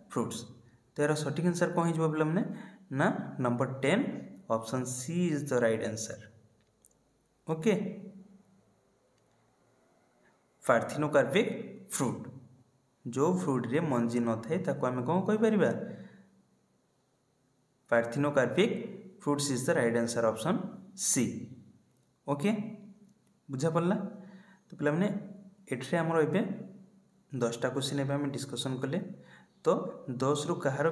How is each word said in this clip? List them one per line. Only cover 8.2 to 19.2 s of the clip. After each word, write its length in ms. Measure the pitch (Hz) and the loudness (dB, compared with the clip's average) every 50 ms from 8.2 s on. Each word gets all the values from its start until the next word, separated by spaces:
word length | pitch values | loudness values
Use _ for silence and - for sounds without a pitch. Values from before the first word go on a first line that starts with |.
| - - - - _ _ _ _ _ _ _ _ _ _ _ _ _ _ _ _ _ _ _ _ _ _ _ _ _ _ _ _ _ _ _ _ _ _ _ _ _ _ _ _ _ _ _ _ - | -20 -20 -20 -20 _ _ _ _ _ _ _ _ _ _ _ _ _ _ _ _ _ _ _ _ _ _ _ _ _ _ _ _ _ _ _ _ _ _ _ _ _ _ _ _ _ _ _ _ 2
ପାର୍ଥିନୋକାର୍ପିକ୍ 840 | - 123 117 107 - - 147 151 147 151 143 127 117 135 196 - - - - - - - - - - | 4 4 4 4 0 -2 -2 0 4 6 4 6 6 4 2 2 2 -2 -6 -8 -12 -14 -16 -12 -6
ଫ୍ରୁଟ୍, 320 | - - 143 117 - - - - - - - - - - _ _ _ _ _ _ _ _ - | -4 -2 -2 -2 -2 -4 -8 -12 -14 -16 -18 -20 -20 -20 _ _ _ _ _ _ _ _ -10
ଯେଉଁ 280 | 123 117 131 143 175 185 180 | -6 -2 2 2 2 2 2
ଫ୍ରୁଟ୍ରେ 420 | - 147 135 123 117 113 123 156 | 0 0 0 0 0 0 0 0
ମଞ୍ଜି 400 | 170 160 131 120 117 117 113 120 | 0 2 2 2 2 2 0 0
ନଥାଏ 380 | 120 117 113 110 - - 160 180 | 0 0 -2 -2 -4 -4 -4 -2
ତାକୁ 240 | 175 156 135 - 131 | -2 -2 -2 -2 -2
ଆମେ 160 | 127 127 127 123 | -2 -2 -2 0
କ'ଣ 160 | 131 165 185 185 | 0 2 2 2
କହିପାରିବା? 440 | - 214 214 226 220 214 196 156 117 107 - - - - - - - - - - _ _ _ _ _ _ _ _ _ _ _ _ _ _ _ _ _ _ _ _ _ _ _ _ _ _ _ _ _ _ _ _ - | 2 2 2 4 4 4 4 4 4 2 0 -4 -8 -12 -12 -16 -18 -20 -20 -20 _ _ _ _ _ _ _ _ _ _ _ _ _ _ _ _ _ _ _ _ _ _ _ _ _ _ _ _ _ _ _ _ 2
ପାର୍ଥିନୋକାର୍ପିକ୍ 840 | 120 117 117 - - 143 143 147 143 139 123 113 - 139 196 233 196 - - - - - - - - - | 4 4 4 2 0 0 0 2 4 4 4 4 4 4 2 2 2 -2 -6 -8 -10 -14 -16 -18 -16 -6